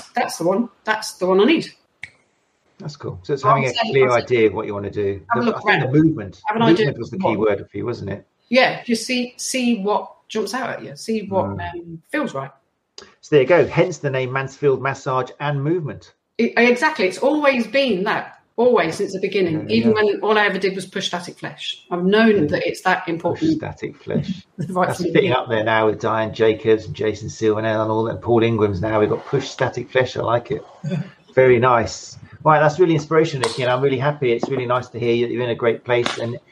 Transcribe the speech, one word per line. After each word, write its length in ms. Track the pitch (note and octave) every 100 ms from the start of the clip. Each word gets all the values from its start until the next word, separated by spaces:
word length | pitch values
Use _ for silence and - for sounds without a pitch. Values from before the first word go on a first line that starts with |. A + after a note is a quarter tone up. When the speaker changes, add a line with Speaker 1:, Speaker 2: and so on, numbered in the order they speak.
| -
Speaker 1:
that's 260 | A#3+ C4 -
the 60 |
one. 240 | E3+ G3 A#3+ _
That's 300 | - G#3+ -
the 120 | - F#3
one 140 | F#3+
I 40 |
need." 220 | A3+ D#4+ - - _ _ - _ _ _ _ _ _ _
Speaker 2:
That's 180 | D#3+ -
cool. 220 | - G2
So 100 | -
it's 100 | C#3+
Speaker 1:
I'll 120 | G#3 A3+
Speaker 2:
having 120 | C3
a 60 |
Speaker 1:
say, 160 | - A2+
Speaker 2:
clear 180 | C#3 B2+
Speaker 1:
I'll 80 | A#2+
say, 40 |
Speaker 2:
idea 240 | - A#2+ A2
of 80 |
what 120 | G2+ G#2+
you 60 |
wanna 180 | G2+ G2+
do. 300 | G#2 G2 G2 -
Speaker 1:
have 80 | A#2+
a 20 |
Speaker 2:
The, 60 | A#3+
Speaker 1:
look 60 | -
Speaker 2:
I 40 | G#3
think 100 | F3+
Speaker 1:
around. 100 | B2
Speaker 2:
the 100 | D3
movement, 380 | D#3+ A2 G2 - -
Speaker 1:
Have 100 | A3
an 60 |
Speaker 2:
movement 260 | A3+ - G#3+
Speaker 1:
idea 100 | -
Speaker 2:
was 120 | A2
the 60 | F#3+
Speaker 1:
of 60 |
Speaker 2:
key 140 | F#3+ G#2
Speaker 1:
what 20 | G#2+ G2+
Speaker 2:
word 100 | -
for 60 | G2+
you, 80 |
wasn't 260 | A2 A2 G2
it? 160 | G2+ - _ -
Speaker 1:
Yeah, 340 | B3+ B3+ -
just 200 | - A3 -
see, 280 | B3 B3 -
see 460 | - C4 A#3+ G#3+
what 280 | G3 A#3 - - -
jumps 260 | A3 G3
out 160 | B3+ B3
at 120 | -
you, 120 | - C#3+
see 300 | - A3 F#3+
what, 180 | F#3+ -
Speaker 2:
Mm. 260 | - F3
Speaker 1:
um, 280 | E3+ E3+ E3 _
feels 220 | D#4 B3+
right. 160 | C3+ C3+ _ _ _ _ - - _
Speaker 2:
So 160 | - D3+
there 60 |
you 40 | B2+
go. 200 | F3 B2
Hence 320 | - F3+ D#3+
the 100 | C#3+
name 220 | C3 B2+
Mansfield 480 | C3+ C3+ - D3 B2+
Massage 500 | C3+ C3+ D3 C3 B2+ -
and 220 | D3 C#3+
Movement. 520 | C#3+ F3+ C#3 F#2 - _ _ -
Speaker 1:
It, 160 | A#3 -
exactly. 500 | B3 A#3+ D#4 D4+ F#3
It's 120 | F3+
always 480 | C4 D4+ C#4+ B3+ G#3
been 380 | C4+ C4+ F#3
that. 340 | G#3 D#3+ - - _ -
Always 400 | B3 A3 E3 D#3+
since 160 | G3
the 80 | F#3
beginning. 480 | F#3+ G3+ F3 D#3 D3+
Speaker 2:
Yeah, 60 | A3+
Speaker 1:
Even 160 | A3+ G#3+
Speaker 2:
yeah. 60 |
Speaker 1:
when 180 | G#3+ -
all 160 | G#3 G#3+
I 60 | G3+
ever 120 | F#3+
did 160 | F#3+
was 100 | F#3
push 220 | F#3 G3 -
static 320 | F3 - -
flesh. 460 | C#3+ - - - -
I've 140 | F3
known 260 | F#3 G#3 A3+ G3+
Speaker 2:
Yeah. 40 | D3+
Speaker 1:
that 180 | F3 -
it's 160 | -
that 220 | F#3 F3+
Speaker 2:
Push 80 | -
Speaker 1:
important. 400 | E3 F3 - D#3+ D#3
Speaker 2:
static 380 | - - - -
flesh. 500 | - - - - - -
Speaker 1:
<laughs> 100 | E3+
Right 180 | F3+ -
Speaker 2:
That's 100 | -
Speaker 1:
from 80 | E3+
the 40 |
Speaker 2:
fitting 180 | D#3+ -
Speaker 1:
beginning. 20 |
Speaker 2:
up 160 | B2+ -
there 160 | A2
now 220 | A2 A2 A2
with 140 | G#2
Diane 320 | A2 A2 A2
Jacobs 520 | - A2 G#2+ A2+ A2 G2+
and 80 |
Jason 340 | - G#2+ G#2 G2+
Silvernail 540 | - A2 G#2+ A2 A2
and 80 | A2
all 140 | A2
that. 160 | A2+ -
Paul 200 | A2 A#2
Ingram's 380 | A2+ A2+ G#2 F#2+
now. 180 | G#2+ A2
We've 80 | G#2
got 160 | A2+ -
push 220 | C3+ -
static 420 | - B2+ - A#2
flesh. 260 | C3 B2 A2+
I 60 |
like 280 | G2+ A#2+ -
it. 120 | G#2+ - - D3 E3+
Speaker 1:
<laughs> 360 | - - _
Speaker 2:
Very 240 | - C3 A#2+
nice. 600 | B2+ A#2+ G#2+ - - - - -
Right, 160 | D3+ D3+
that's 200 | D3+ D3+
really 140 | F3
inspirational, 520 | D#3 - D#3+ - C3+ -
Nikki, 140 | -
and 80 | B2
I'm 120 | B2+
really 160 | C#3 C3
happy. 340 | C#3+ D3 B2+
It's 160 | A#2 -
really 160 | C3+ A#2+
nice 220 | B2 A#2+
to 100 | A2+
hear 280 | A#2 A#2+ A#2+
that 60 |
you're 100 | A2+
in 60 | B2
a 40 |
great 300 | A#2 A#2+ A2
place, 320 | - A#2+ A#2+ -
and, 200 | A#2 B2 _